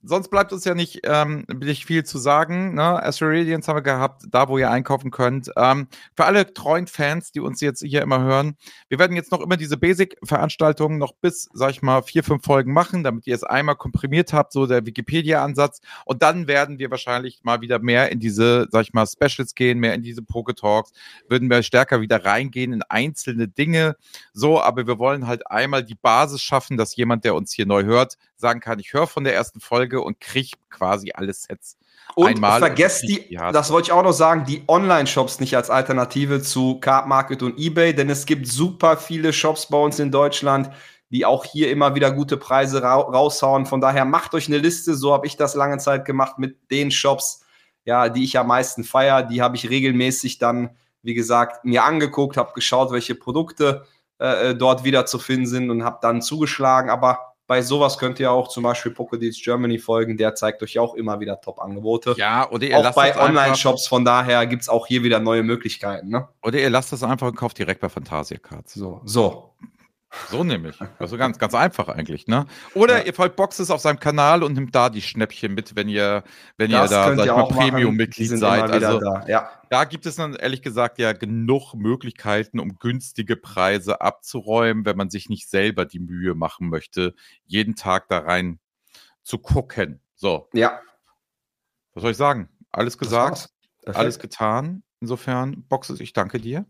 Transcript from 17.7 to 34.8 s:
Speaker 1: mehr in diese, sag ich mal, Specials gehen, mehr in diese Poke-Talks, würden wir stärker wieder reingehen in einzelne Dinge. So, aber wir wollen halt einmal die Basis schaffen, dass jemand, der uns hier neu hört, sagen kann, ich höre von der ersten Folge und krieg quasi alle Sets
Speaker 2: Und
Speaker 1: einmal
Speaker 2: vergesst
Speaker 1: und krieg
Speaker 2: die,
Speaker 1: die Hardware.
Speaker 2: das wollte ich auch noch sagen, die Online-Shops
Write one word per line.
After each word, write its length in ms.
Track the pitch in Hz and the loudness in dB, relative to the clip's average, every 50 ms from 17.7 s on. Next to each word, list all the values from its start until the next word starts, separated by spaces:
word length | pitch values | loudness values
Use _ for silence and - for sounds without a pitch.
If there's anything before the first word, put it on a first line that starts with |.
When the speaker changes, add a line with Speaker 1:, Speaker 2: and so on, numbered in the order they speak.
| 123 113 | -2 -2
Speaker 1:
mehr 320 | 107 123 120 120 135 - | 0 2 4 4 4 2
in 80 | - 123 | 0 -2
diese, 480 | 110 113 101 104 113 120 120 123 117 - | -4 -2 2 4 4 4 6 4 2 2
sag 100 | - 110 110 | 2 0 0
ich 100 | - _ | 2 _
mal, 120 | 117 110 | 0 0
Specials 500 | 104 - _ 147 143 - - 135 117 - | 0 0 _ 0 0 0 -2 -8 -10 -4
gehen, 220 | - 131 123 123 120 | 0 0 0 2 2
mehr 140 | 117 113 107 | 0 0 0
in 80 | 107 | -2
diese 220 | 117 120 117 117 113 | -4 -8 -12 -14 -12
Poke-Talks, 720 | _ - 117 110 110 113 - - 104 104 107 110 _ _ _ - - - - _ _ | _ -10 -10 -6 -6 -8 -4 0 2 2 2 0 _ _ _ -20 -20 -20 -20 _ _
würden 200 | 123 127 123 127 | 0 0 2 4
wir 120 | 123 120 113 | 2 2 2
stärker 380 | - - 123 131 - - 120 | 4 4 4 4 4 2 0
wieder 240 | 110 107 113 107 - | 2 2 0 0 2
reingehen 480 | 98 101 113 131 139 117 127 127 123 123 | 2 0 0 0 -4 -4 -4 -4 -4 -4
in 80 | 113 - _ | -6 -6 _
einzelne 580 | - 110 123 151 151 - - - 123 117 117 104 | -2 -2 0 -2 -4 -8 -8 -6 -2 -2 -4 -4
Dinge. 480 | - - 143 156 170 165 160 156 151 _ _ _ - - - _ _ | 0 -2 0 2 2 2 2 2 0 _ _ _ -20 -20 -20 _ _
So, 280 | 104 120 147 160 160 | 0 2 4 4 4
aber 260 | - - 117 123 123 113 | 4 2 0 0 -2 -2
wir 100 | 123 104 | -2 0
wollen 300 | 120 131 139 143 127 117 | 0 0 0 0 -4 -6
halt 180 | 120 117 - | -6 -6 -6
einmal 380 | - 98 107 123 135 135 135 127 | -4 -2 -2 -2 0 0 -2 -4
die 120 | 110 113 | -4 -12
Basis 460 | - _ 123 113 120 147 147 143 135 | -2 _ 4 6 6 4 2 -2 -8
schaffen, 360 | - - - 135 - - 139 117 | -6 -2 -2 -2 -2 -2 -2 -2
dass 180 | 113 - - | -2 -2 0
jemand, 280 | - 123 117 120 113 - | -2 0 0 0 0 2
der 120 | 120 92 | 0 0
uns 180 | 80 98 - - | 0 -2 -6 -4
hier 120 | - 107 | -4 0
neu 180 | 98 101 101 98 | 2 2 2 2
hört, 340 | 101 113 120 131 131 - _ _ _ _ | 4 4 4 2 2 -2 _ _ _ _
sagen 240 | _ - 120 117 120 | _ -2 -2 -2 -2
kann, 200 | - 117 113 104 | -4 -8 -8 -8
ich 140 | 98 - - | -8 -6 -2
höre 120 | 139 160 165 | -2 -2 0
von 160 | - - 139 | -2 -4 -2
der 120 | 135 123 | 0 0
ersten 240 | 92 117 - _ 110 | 0 -2 -4 _ -20
Folge 420 | - - - 120 127 123 127 131 | -10 -2 0 0 0 0 -2 -4
und 180 | - - 107 _ | -4 -4 -8 _
krieg 340 | - - - 131 135 - - _ _ _ | -12 -6 -6 -6 -6 -6 -10 _ _ _
quasi 420 | - - 95 92 98 104 95 98 - | -10 -4 -2 0 0 -2 -2 -10 -10
alle 180 | - 98 98 98 | -8 -8 -8 -8
Sets 440 | - - - - - - - - _ _ _ _ _ - - - | -10 -12 -16 -16 -18 -18 -20 -20 _ _ _ _ _ -20 -10 2
Speaker 2:
Und 120 | - 170 196 | 4 4 4
Speaker 1:
einmal 320 | 117 110 107 104 107 120 | 6 4 4 4 4 6
Speaker 2:
vergesst 440 | 170 160 131 120 165 196 - - - | 4 4 4 4 4 4 4 0 -2
Speaker 1:
und 60 | - | -4
krieg 140 | 202 190 - | -4 -4 -4
Speaker 2:
die, 60 | - | -10
Speaker 1:
die 80 | 87 87 | -12 -6
Hardware. 160 | 85 87 - | -4 2 2
Speaker 2:
das 180 | 151 147 - | 2 2 4
wollte 160 | 147 170 170 175 | 2 2 2 4
ich 40 | |
auch 100 | 175 175 185 | 4 4 6
noch 100 | 190 165 | 4 4
sagen, 320 | 135 160 160 165 160 147 | 6 6 4 4 2 0
die 180 | 131 139 156 - - | -4 -6 -6 0 2
Online-Shops 720 | 156 175 | 2 4